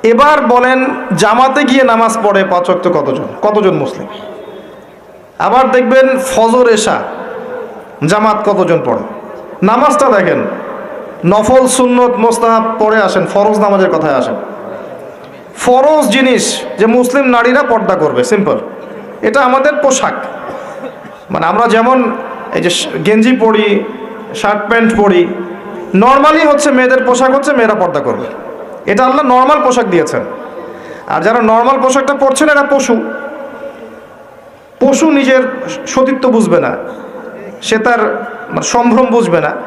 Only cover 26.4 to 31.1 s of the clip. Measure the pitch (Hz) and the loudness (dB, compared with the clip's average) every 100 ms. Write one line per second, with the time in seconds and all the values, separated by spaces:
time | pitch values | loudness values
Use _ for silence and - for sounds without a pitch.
26.4 | 311 285 294 254 254 262 254 247 262 269 | 2 2 2 2 2 2 2 2 2 2
27.4 | 277 254 226 208 175 147 131 110 113 - | 0 2 2 2 0 -2 -4 -4 -8 -12
28.4 | - - - - - 233 254 269 285 247 | -14 -14 -16 -10 -2 0 2 2 2 4
29.4 | 262 302 - 247 214 175 - 131 - - | 4 2 2 0 2 0 0 -4 -6 -12
30.4 | - - - - - - - | -14 -14 -14 -16 -16 -16 -6